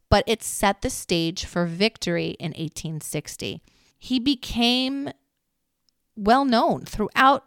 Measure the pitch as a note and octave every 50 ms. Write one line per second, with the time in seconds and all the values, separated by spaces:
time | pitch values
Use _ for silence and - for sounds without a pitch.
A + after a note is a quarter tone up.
0 | _ _ G#3+ G3+ - - A3+ - - - - - - G3 G3+ - - C4 - -
1 | - - F#3 E3+ E3 E3 - - - - - F3+ F3 E3+ E3 F3 G3+ A3+ - -
2 | - F3+ E3+ E3+ E3 E3 - - - E3 - - E3 E3+ - - - D#3+ D#3+ D3+
3 | - - - D#3 - - - - F#2+ G2+ B2+ E3+ _ _ _ _ _ _ _ _
4 | - - B3+ C4 A3+ C#4+ C#4+ B3 - - - A3+ A#3 A#3 B3 B3+ C4 C4 C#4 C#4
5 | C#4 C#4+ - _ _ _ _ _ _ _ _ _ _ _ _ _ _ _ _ _
6 | _ _ _ A3 G3 G#3 A#3 C4+ C#4 C4+ A#3 A3+ B3+ A3 F#3+ B2+ - - - -
7 | G#3+ - - B3+ C4 C4+ C#4 - -